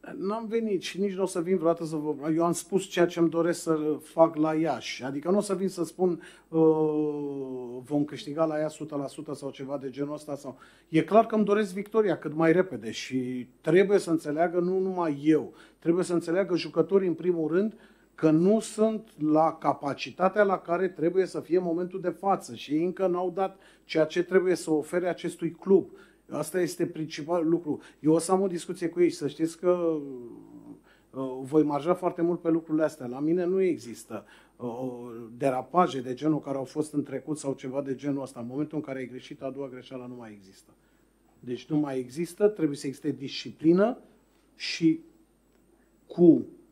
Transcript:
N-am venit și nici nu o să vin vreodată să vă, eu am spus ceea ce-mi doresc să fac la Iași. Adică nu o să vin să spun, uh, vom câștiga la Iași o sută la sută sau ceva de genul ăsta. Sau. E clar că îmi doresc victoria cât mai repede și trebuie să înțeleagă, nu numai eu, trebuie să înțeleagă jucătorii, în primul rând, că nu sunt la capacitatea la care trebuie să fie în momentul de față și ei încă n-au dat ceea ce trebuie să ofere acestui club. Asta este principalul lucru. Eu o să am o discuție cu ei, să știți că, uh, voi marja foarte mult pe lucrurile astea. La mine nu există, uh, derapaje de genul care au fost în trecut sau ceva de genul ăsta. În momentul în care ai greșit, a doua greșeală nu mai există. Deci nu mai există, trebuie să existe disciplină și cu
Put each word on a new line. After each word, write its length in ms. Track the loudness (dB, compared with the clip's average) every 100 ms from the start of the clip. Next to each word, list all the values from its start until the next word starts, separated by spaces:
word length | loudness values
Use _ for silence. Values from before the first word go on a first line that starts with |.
| -14 -6
N-am 300 | -4 -4 -2
venit 340 | -2 0 -2
și 180 | -4 -4
nici 140 | -2
nu 80 | 0
o 40 | -2
să 160 | -2
vin 140 | 0 2
vreodată 300 | 2 0 -2
să 100 | -4
vă, 340 | -4 -4 -2
eu 140 | 2
am 80 | 2
spus 320 | 0 0 -2
ceea 220 | 0 2 2
ce-mi 240 | 4 2
doresc 320 | 2 0 0
să 360 | 0 0 0 -2
fac 340 | -4 4 4 4
la 180 | 0 2
Iași. 480 | 0 -2 -6 -8
Adică 280 | -6 -4 0
nu 60 | 0
o 40 |
să 140 | 0 -2
vin 120 | -2
să 160 | -2
spun, 380 | -6 0 0 0 -8 -20 _
uh, 1300 | 4 6 6 2 2 -2 -2 -6 -6 -8 -8 -8 -12
vom 220 | -4 -2 -2
câștiga 400 | -4 -8 -2 0
la 120 | 0
Iași 240 | -4 -6
o 20 |
sută 120 | -8 -6
la 120 | -8
sută 260 | -10 -12
sau 160 | -10 -10
ceva 280 | -10 -8 -8
de 120 | -8
genul 240 | -6 -8
ăsta. 220 | -8 -10 -10
Sau. 220 | -10 -16 -20 _ _
E 120 | 0
clar 240 | 6 4 4
că 100 | 0
îmi 100 | 2
doresc 280 | 2 0
victoria 440 | -6 -2 0 2 0
cât 160 | -4
mai 180 | 2 4
repede 400 | 4 2 -4 -8
și 560 | -8 -6 -4 -4 -6 -10 _
trebuie 360 | 2 4 6 4
să 120 | 2
înțeleagă, 500 | -2 -2 0 2 2
nu 200 | 0 0
numai 420 | 0 0 -2 0
eu, 300 | 4 4 2 -14 -20 _
trebuie 240 | 0 0
să 100 | 2
înțeleagă 420 | -2 0 -2 0 -2
jucătorii, 520 | -2 0 2 2 2
în 60 |
primul 380 | 0 0 0 0
rând, 260 | 0 0 -4 -20 _ _ 0
că 160 | 4
nu 280 | 6 6 4
sunt 640 | 0 0 2 0 -10 -6
la 360 | 2 4 4 2
capacitatea 840 | -2 -2 -4 -6 -8 0 0 4
la 140 | 2 2
care 320 | -2 -2 -2
trebuie 360 | 0 0 2 0
să 140 | -4
fie 180 | 0 0
în 60 |
momentul 380 | 2 -2 -4 -4
de 80 | -6
față 460 | -2 0 0 -2 -14
și 180 | -2
ei 100 | 0
încă 240 | 0 0 0
n-au 220 | 0 -2
dat 300 | -2 -4 -6 -20 _
ceea 220 | _ 0 2
ce 180 | 0
trebuie 320 | 2 2 4 0
să 160 | 2
ofere 360 | 0 0 -2 0
acestui 440 | -4 -6 -6 -6
club. 400 | -6 4 4 4 -14 -20 _ _
Asta 320 | -8 -4 -2
este 260 | -2 -2 -4
principalul 600 | -4 -8 -8 -2 0 2
lucru. 300 | 2 0 -6 -6 _
Eu 140 | 4
o 40 | 4
să 140 | 4
am 100 | 2
o 60 | 2
discuție 420 | -2 -6 -4 -4
cu 120 | 4
ei, 80 | 2
să 180 | 4 -6
știți 320 | -2 -4 0
că, 100 | 2 2 2 0 -6 -12 -14 -16 -18 -20 -20 -20 _ _ _
uh, 300 | -8 -6 -6
voi 220 | 2 4
marja 300 | 4 0 0
foarte 280 | 0 0 0
mult 200 | 0 0
pe 80 | 0
lucrurile 340 | 0 0 0
astea. 220 | 0 -2 -10
La 140 | -4
mine 260 | 0 0 0
nu 160 | 0
există, 640 | 0 -2 -8 -16 -12 -14 -14 -20 _ _
uh, 720 | -8 -6 -8 -8 -12 -12 -14 -2
derapaje 640 | -2 -2 0 2 2 0
de 120 | -6
genul 260 | -4 0 0
care 180 | -2 -6
au 60 |
fost 300 | -6 -6 -4
în 100 | -4
trecut 340 | -4 -8 -6 -6
sau 160 | -6
ceva 280 | -6 -6 -6
de 140 | -6 -6
genul 260 | -4 -4
ăsta. 180 | -6 -10
În 80 | -8
momentul 300 | -6 -6 -6
în 60 |
care 160 | -8 -10
ai 80 | -10
greșit, 340 | -12 -16 -10
a 80 | -10
doua 180 | -8 -12
greșeală 380 | -12 -14 -14 -12
nu 60 | -14
mai 160 | -16
există. 400 | -18 -20 -20 _ _ _ _ _ _ _ _
Deci 300 | -10 -10 -2
nu 80 | -2
mai 220 | 0 -4
există, 480 | -6 -6 -8 2 0
trebuie 300 | 2 -2 -2
să 100 | -8
existe 240 | -6 -6
disciplină 840 | -6 -8 -10 -12 2 4 6 4 0 -14 _ _ _ _ _
și 480 | -10 2 2 2 -6 _ _ _ _ _ _ _ _ _ _
cu 380 | 8 8 8 2 -14 _